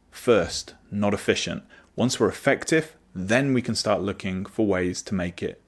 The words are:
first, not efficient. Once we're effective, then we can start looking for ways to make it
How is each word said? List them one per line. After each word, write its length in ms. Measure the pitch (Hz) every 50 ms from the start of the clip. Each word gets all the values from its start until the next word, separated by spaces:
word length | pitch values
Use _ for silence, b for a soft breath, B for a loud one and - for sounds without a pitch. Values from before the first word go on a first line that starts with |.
| _ _
first, 640 | - - - 123 117 98 82 80 - - - - - - _ -
not 240 | - 104 104 104 101
efficient. 480 | - - - 98 - - 95 87 - - B B B B B B
Once 240 | - 113 123 - -
we're 100 | 117 90
effective, 680 | - - - 139 131 - - - 160 160 156 - - _ _ _ -
then 380 | 95 92 95 113 131 139 139 131
we 100 | 123 117
can 120 | - 110
start 240 | - - 110 104 87
looking 440 | 92 101 95 - - 98 92 92 98
for 200 | - - - 110
ways 360 | 101 95 90 90 90 92 - -
to 120 | - 104
make 260 | 92 87 87 87 - -
it 180 | 90 87 - _